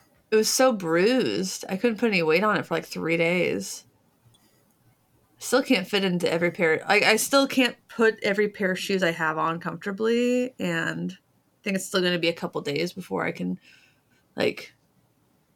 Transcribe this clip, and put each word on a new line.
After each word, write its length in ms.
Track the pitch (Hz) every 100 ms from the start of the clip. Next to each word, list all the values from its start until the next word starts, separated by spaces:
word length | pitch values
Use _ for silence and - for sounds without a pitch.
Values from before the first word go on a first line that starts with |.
| _ _ _
It 60 | 220
was 120 | 220
so 220 | - 262
bruised. 920 | 214 170 165 196 254 156 98 185 - -
I 80 | 196
couldn't 220 | 240 214
put 100 | 233
any 120 | 196
weight 200 | 160 165
on 120 | 214 190
it 100 | -
for, 80 |
like, 100 | 165
three 320 | 165 180 170 165
days. 680 | 165 180 170 196 190 - - _ _ _ _ _ _ _ _ _ _ _ _ _ _ _
Still 240 | - 254
can't 240 | 262 240 185
fit 160 | 202
into 260 | 190 175 180
every 180 | 170 175
pair. 320 | 170 165 156 -
I, 140 | 202
I 160 | 180 220
still 300 | - 277 269
can't 300 | - 240 - _
put 300 | - 226 220
every 260 | 214 202 208
pair 220 | - 190
of 60 | 185
shoes 240 | - 196
I 80 | 180
have 240 | 165 160 156
on 220 | 160 165
comfortably, 960 | 170 165 202 196 220 233 247 247 254 -
and 540 | 175 165 165 165 175
I 40 | 185 _ _ _ _
think 140 | 214 190
it's 80 | 196
still 140 | 190
gonna 160 | 180 180
be 100 | 165
a 40 |
couple 280 | 170 175 156
days 300 | 147 143 175
before 320 | 185 175 185
I 80 | 165
can, 260 | 175 180 180 - - _ _ _ _ _
like, 380 | - - - - _ _ _ _ _ _ _ _